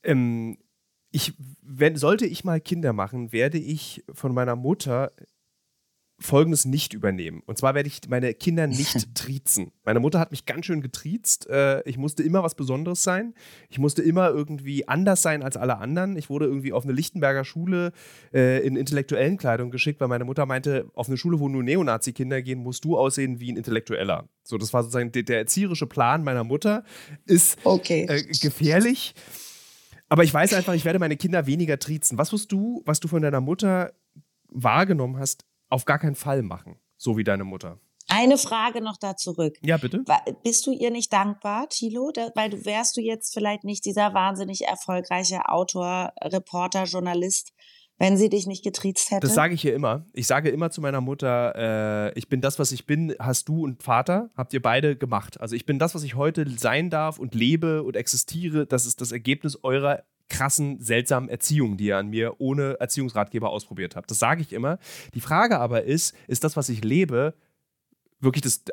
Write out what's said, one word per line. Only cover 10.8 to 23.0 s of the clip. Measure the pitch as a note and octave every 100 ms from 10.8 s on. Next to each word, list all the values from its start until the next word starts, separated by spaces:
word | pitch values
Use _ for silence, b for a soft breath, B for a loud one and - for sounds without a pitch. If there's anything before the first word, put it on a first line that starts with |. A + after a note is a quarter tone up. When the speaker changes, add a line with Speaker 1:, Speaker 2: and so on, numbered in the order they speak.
Speaker 1:
getriezt. | B2+ - D3+ A3+ - - -
Äh, | C3+ C#3 C3+
ich | - B2+
musste | D3 D3
immer | D#3 F#3+
was | E3+ -
Besonderes | C3+ C3 E3+ F3
sein. | - F#3 A#3 - B B B
Ich | C3+
musste | D3 C#3+
immer | E3 E3+ F3+
irgendwie | D3 D3 D3+ C#3 C#3 -
anders | C#3+ G3 F#3
sein | E3 D3+
als | C3+ -
alle | B2+ A2
anderen. | A2+ E3 F#3+ F#3
Ich | D3
wurde | C#3 D3+
irgendwie | C#3 C3+
auf | A#2+ C3+
eine |
Lichtenberger | C3 F3 F3+ C#3+ C3+
Schule, | C3+ E3 F3 F3+ F3 B B B B
äh, | C3+ B2+ B2+ C3+
in | C3
intellektuellen | C3+ C#3+ C3+ C#3 C#3 F#3+
Kleidung | C3 A#2+ B2
geschickt, | B2 D3+ D3
weil | C3
meine | A#2+
Mutter | B2 C#3 C3+
meinte, | C3 C#3+ C3+ -
„Auf | - A#2+
eine | B2+
Schule, | F3 E3
wo | C#3+
nur | C3+
Neonazi-Kinder | B2 E3+ D3 A2+ - A#2+ B2+ C3+
gehen, | B2+ B2+
musst | A#2+ B2+ D3+
du |
aussehen | C#3+